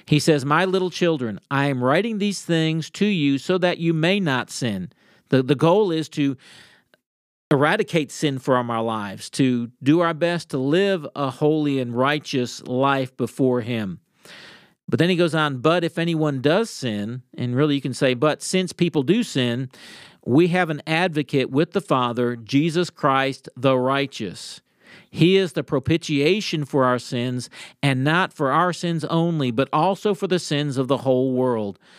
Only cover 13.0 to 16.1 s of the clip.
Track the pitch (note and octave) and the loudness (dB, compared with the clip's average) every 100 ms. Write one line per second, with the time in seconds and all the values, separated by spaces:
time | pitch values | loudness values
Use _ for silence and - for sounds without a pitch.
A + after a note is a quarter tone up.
13 | B2+ - A#2 - C3 B2 A#2 A2+ G2 E2+ | -2 -6 -6 0 0 0 -2 -4 -6 -10
14 | _ _ - - - - _ _ - - | _ _ -20 -20 -20 -20 _ _ -4 0
15 | F3 E3+ E3+ D#3 D3 C3 D3+ F3 E3 E3+ | 2 4 2 2 0 0 2 2 0 -2
16 | E3+ | -2